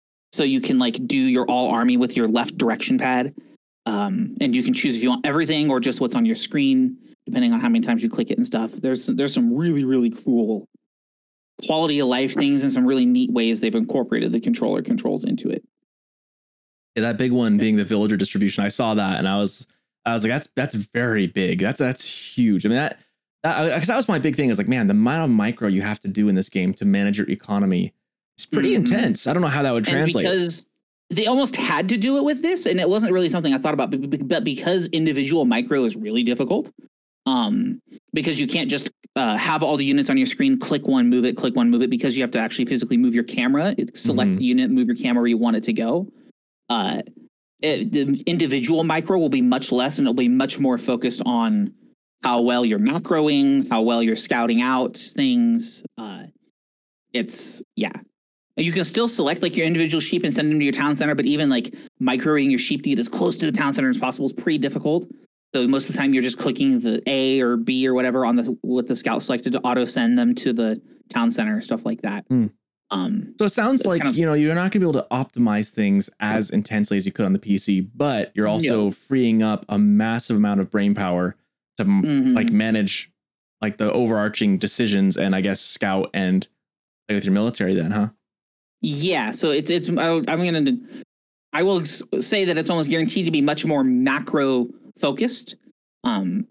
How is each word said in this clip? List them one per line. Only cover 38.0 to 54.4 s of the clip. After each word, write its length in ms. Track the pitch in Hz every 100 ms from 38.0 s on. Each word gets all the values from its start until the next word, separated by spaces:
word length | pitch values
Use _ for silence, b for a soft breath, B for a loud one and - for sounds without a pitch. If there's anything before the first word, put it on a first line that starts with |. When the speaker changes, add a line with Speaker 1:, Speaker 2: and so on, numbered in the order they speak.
| -
Speaker 1:
because 260 | - 151 147
you 80 | 139
can't 220 | 165 131
just, 200 | 139 - - - -
uh, 180 | 123 107
have 240 | - 156
all 140 | 151 147
the 80 | 139
units 240 | 139 135
on 60 | 135
your 80 | 127
screen, 320 | - 139 131
click 300 | 131 151 143
one, 220 | 131 120
move 140 | 127 123
it, 100 | 120
click 200 | 131 127
one, 140 | 120
move 120 | 120
it, 80 | 123
because 260 | 120 139 127
you 60 |
have 80 | 123
to 80 | 120
actually 260 | 113 - 120
physically 320 | 131 117 120
move 160 | 123
your 100 | 117 117
camera, 480 | - 123 139 180 -
it, 180 | - -
select 320 | 120 113 104
Speaker 2:
Mm-hmm. 60 | 95
Speaker 1:
the 80 | 127
unit, 260 | 123 127
move 160 | 127 120
your 80 | 120
camera 240 | 127 120
where 60 | 120
you 80 | 117
want 180 | 117 110
it 60 |
to 100 | 110
go. 340 | 113 113 151 202 b b _ _ _ -
Uh, 320 | - 92 - - - - _ _ _
it, 300 | 156 147 -
the 280 | 147 139 139 -
individual 560 | 170 160 135 120 160
micro 340 | 165 160 160 190
will 120 | 156
be 120 | 135
much 300 | 123 127 139
less, 260 | 123 131 -
and 60 | 139
it'll 80 |
be 140 | 120 123
much 320 | 127 135 -
more 180 | 139 123
focused 440 | - 120 127 117 123
on 480 | 120 113 107 101 - _ _ _ _
how 180 | 131 120
well 240 | 120 123 120
you're 120 | 107
macroing, 880 | 107 160 - 165 151 143 139 139 -
how 120 | 117
well 220 | 113 117
you're 120 | 117 110
scouting 440 | - 127